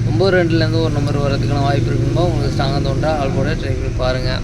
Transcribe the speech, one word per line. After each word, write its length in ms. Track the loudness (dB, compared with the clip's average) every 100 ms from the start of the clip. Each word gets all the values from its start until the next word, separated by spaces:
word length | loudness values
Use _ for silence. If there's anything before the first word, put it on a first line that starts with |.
| 0
ஒம்பது 240 | 2 4
ரெண்டுலேருந்து 480 | 4 2 2 2 0
ஒரு 120 | 0
நம்பர் 240 | 0 0 0
வர்றதுக்கான 440 | 0 0 0 0
வாய்ப்பு 280 | 0 0 0
இருக்குமோ, 340 | 0 0 0
உங்களுக்கு 300 | 0 0 0
ஸ்ட்ராங்காக 300 | 0 0 0
தோன்றா 280 | 0 0 0 0
ஆல் 160 | -2
போர்டை 200 | 0 0
ட்ரை 200 | -2 -2
பண்ணி 200 | -2 -2 -2
பாருங்கள். 440 | -2 0 -2 -2